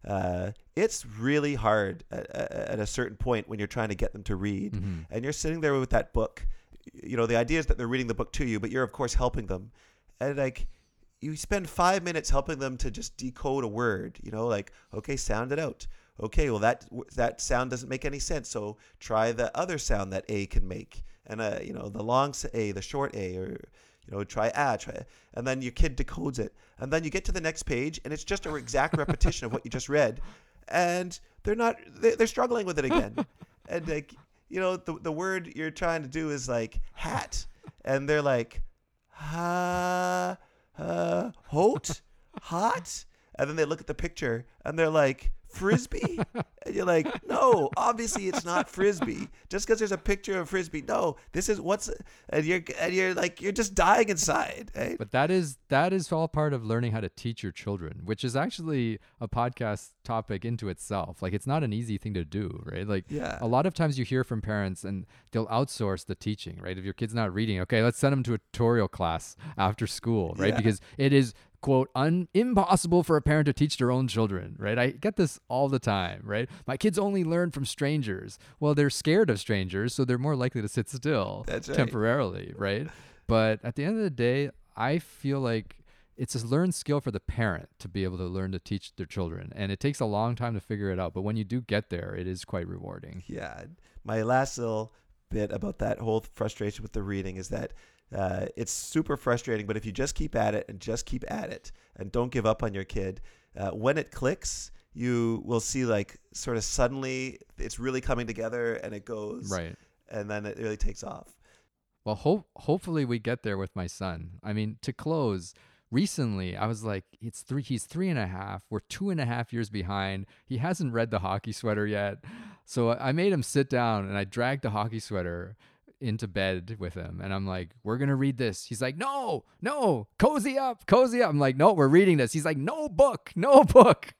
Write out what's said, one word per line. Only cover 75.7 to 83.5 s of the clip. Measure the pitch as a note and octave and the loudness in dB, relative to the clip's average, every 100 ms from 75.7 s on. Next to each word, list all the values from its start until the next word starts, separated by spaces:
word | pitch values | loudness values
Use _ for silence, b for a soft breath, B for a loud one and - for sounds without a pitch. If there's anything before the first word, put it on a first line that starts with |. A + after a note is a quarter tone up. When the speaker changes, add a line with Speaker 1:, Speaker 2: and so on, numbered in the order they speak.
| C3+ | 2
Speaker 2:
time, | A#2+ G2+ F2 F#2+ | 2 0 0 -4
right? | G2+ G#2 B2+ B - | -4 -2 -4 B -6
"My | C3 | 2
kids | G#3 F#3+ | 2 2
only | G3+ G3 E3 | 0 2 2
learn | E3+ F3 | 2 0
from | C#3+ C3 | -2 -6
strangers." | - C#3+ D3+ A2+ F#2+ G2+ - B B | -2 0 0 -2 -4 -8 -16 B B
Well, | D3 | 2
they're | C#3+ C#3+ | 4 4
scared | - - F3 G3+ | 2 4 4 6
of | G#2 | 2
strangers, | - G2+ F#2 F#2+ A#2 | 0 0 0 -2 -2
so | - B2+ | 0 0
they're | B2 | 0
more | C#3 C#3+ | 0 0
likely | B2+ B2 | 0 -2
to | G#2 | -4
sit | - A2 | -2 -4
still | C3 D3 C#3 G2 G2 A2 | -4 0 0 0 -4 -4
Speaker 1:
That's | - - | -6 -2
right. | C#3 | 0
Speaker 2:
temporarily, | A#2+ A#2 A2 C3 A2 F#2 F2+ F#2 | 0 2 2 2 0 -4 -10 -4
right? | G2 G2+ D3+ B B B - | -2 -2 -4 B B B 2
But | A#2 A2 | 4 4